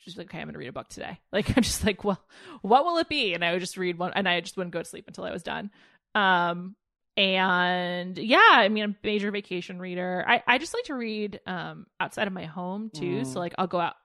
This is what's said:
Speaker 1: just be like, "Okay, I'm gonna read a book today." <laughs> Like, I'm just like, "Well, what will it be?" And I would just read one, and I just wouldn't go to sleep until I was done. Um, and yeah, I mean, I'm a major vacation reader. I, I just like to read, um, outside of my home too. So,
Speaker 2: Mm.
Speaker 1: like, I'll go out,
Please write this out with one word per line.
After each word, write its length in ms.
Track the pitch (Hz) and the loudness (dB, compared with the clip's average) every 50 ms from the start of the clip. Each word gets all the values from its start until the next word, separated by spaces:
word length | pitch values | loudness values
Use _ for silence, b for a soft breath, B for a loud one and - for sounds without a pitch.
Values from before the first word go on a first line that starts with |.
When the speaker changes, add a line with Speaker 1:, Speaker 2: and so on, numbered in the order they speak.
| _ | _
Speaker 1:
just 120 | - 170 | -18 -16
be 60 | - | -16
like, 60 | 170 190 | -16 -14
"Okay, 100 | 185 156 | -12 -12
I'm 60 | 151 | -12
gonna 120 | 151 147 151 | -12 -12 -12
read 100 | 147 120 | -12 -12
a 40 | |
book 160 | - 131 - - | -10 -12 -12 -12
today." 300 | - - - - 175 - _ | -14 -14 -12 -12 -14 -16 _
<laughs> 80 | _ | _
Like, 240 | - 196 - - - | -2 0 0 4 4
I'm 80 | 262 214 | 4 4
just 200 | - - - - | 4 2 0 0
like, 200 | 214 196 - - | 0 0 0 0
"Well, 200 | 208 185 - _ B B B B B 320 247 | -2 -2 -2 _ B B B B B -14 -4
what 220 | - 196 226 269 285 | 4 6 6 6 6
will 140 | 349 339 330 | 4 2 2
it 100 | 320 - | 0 0
be?" 260 | 311 294 247 196 170 | 0 -2 0 0 0
And 100 | 170 170 | 0 0
I 60 | 170 | 0
would 80 | 175 185 | 0 0
just 160 | 180 180 - | -2 -4 -4
read 220 | 190 185 180 175 170 | -4 -2 -2 -2 -2
one, 140 | 180 180 - | -4 -2 -2
and 140 | - 190 185 | 0 2 2
I 120 | 175 175 | 0 0
just 160 | 170 190 - | -2 -4 -6
wouldn't 160 | 196 180 175 | -8 -6 -6
go 60 | 165 170 | -6 -8
to 60 | - - | -8 -10
sleep 200 | - - - - | -12 -16 -18 -16
until 160 | - - 190 | -12 -10 -8
I 80 | 180 | -6
was 100 | - 180 | -6 -6
done. 300 | 170 - - - 196 202 b b b b b b _ _ - | -6 -8 -8 -8 -8 -10 b b b b b b _ _ 0
Um, 600 | 220 202 190 185 175 175 170 175 175 180 190 208 _ _ _ _ _ _ _ _ | 2 4 4 4 4 4 0 -2 -4 -8 -12 -14 _ _ _ _ _ _ _ _
and 1000 | - 196 190 185 185 185 190 180 180 180 180 180 180 180 175 180 180 180 185 185 | 2 2 4 4 2 2 2 4 4 2 2 2 0 0 -2 -4 -4 -6 -8 -8
yeah, 220 | 170 - 220 277 359 440 453 | -6 0 4 6 8 10 10
I 160 | 349 247 208 196 | 10 8 8 6
mean, 160 | 214 214 208 | 4 0 -2
I'm 80 | 208 | -4
a 140 | 196 - - | -6 -4 -4
major 260 | 208 208 208 196 208 | -2 -2 0 -2 -2
vacation 480 | 202 208 202 - 185 175 175 - 190 180 | -4 -6 -6 -6 -6 -8 -8 -8 -12 -12
reader. 440 | 185 185 180 180 180 180 180 180 - - | -10 -8 -6 -4 -4 -2 -2 0 2 2
I, 160 | 240 - - | 2 4 4
I 120 | - 240 262 | 2 2 2
just 140 | 311 - - | 0 -4 -6
like 100 | 480 494 | -6 -6
to 100 | - 285 | -6 -6
read, 460 | 254 233 220 214 214 208 202 214 - - | -6 -4 -4 -4 -4 -6 -6 -8 -10 -10
um, 420 | 185 185 175 160 160 156 160 180 - _ - | -8 -8 -8 -8 -10 -12 -14 -18 -12 _ -6
outside 300 | 180 - - - 214 196 | -6 -6 -4 -4 -4 -4
of 40 | |
my 120 | 190 180 170 | -4 -6 -10
home 440 | 160 156 180 180 180 190 208 220 220 - | -10 -10 -8 -8 -8 -8 -8 -10 -10 -8
too. 300 | - - 175 - - 262 | -6 -4 -4 -2 -2 -4
So, 80 | 262 | -4
Speaker 2:
Mm. 40 | 254 185 | -4 -6
Speaker 1:
like, 160 | 175 170 - - | -6 -4 -4 -4
I'll 80 | 185 | -2
go 140 | 175 - 180 | -2 0 -2
out, 160 | 170 - - _ | -2 -2 -4 _